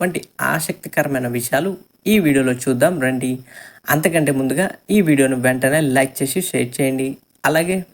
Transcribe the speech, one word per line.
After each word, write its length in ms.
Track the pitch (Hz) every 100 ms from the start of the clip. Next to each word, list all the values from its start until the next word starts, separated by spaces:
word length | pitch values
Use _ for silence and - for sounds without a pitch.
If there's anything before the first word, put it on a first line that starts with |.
వంటి 260 | 180 165 - -
ఆసక్తికరమైన 840 | 131 156 - - 160 - 147 135 123
విషయాలు 500 | 120 120 135 180 180 _ _ -
ఈ 120 | 214
వీడియోలో 320 | 160 139 127
చూద్దాం 500 | 123 135 123 165 180
రండి. 380 | 131 131 127 127 - - - - -
అంతకంటే 420 | 147 175 165 143
ముందుగా 380 | 135 131 135 190 - -
ఈ 100 | 208
వీడియోను 340 | 170 139 135 127
వెంటనే 460 | 123 127 131 151
లైక్ 420 | 147 131 135 -
చేసి 180 | 139 190
షేర్ 400 | 185 135 123 123
చేయండి. 360 | 135 131 135 135 _ _ -
అలాగే 400 | 156 170 190 175